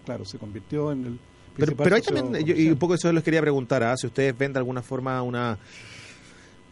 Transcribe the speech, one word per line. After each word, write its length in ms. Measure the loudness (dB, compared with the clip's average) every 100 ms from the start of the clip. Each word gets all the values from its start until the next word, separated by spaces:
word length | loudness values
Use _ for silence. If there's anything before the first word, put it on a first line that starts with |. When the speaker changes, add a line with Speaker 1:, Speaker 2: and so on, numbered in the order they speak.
| -8
Speaker 1:
claro, 200 | -10 -10
se 120 | -12
convirtió 540 | -12 -12 -6 -4 -2
en 140 | -4 -6
el 140 | -10 -16 -20 -12 -2
Speaker 2:
Pero, 200 | 0 4
Speaker 1:
principal 80 | 4
Speaker 2:
pero 100 | 4
ahí 60 |
Speaker 1:
socio 120 | 2 0
Speaker 2:
también, 160 | 0 0 2
yo, 60 |
y 20 |
Speaker 1:
comercial. 200 | 4 4
Speaker 2:
un 60 | 4
poco 140 | 2 2
eso 160 | 2
les 100 | 2
quería 180 | 2 2
preguntar, 420 | 4 2 2 2
¿ah? 140 | 2 0
Si 80 | -2
ustedes 300 | 0 0 2
ven 160 | -2
de 60 | -2
alguna 220 | -2 -4
forma 380 | -6 -6 -4 -4
una 340 | -2 -2 -2 -4 -10 -20 -20 -20 -20 -20 -20 -20 -20 -20 -8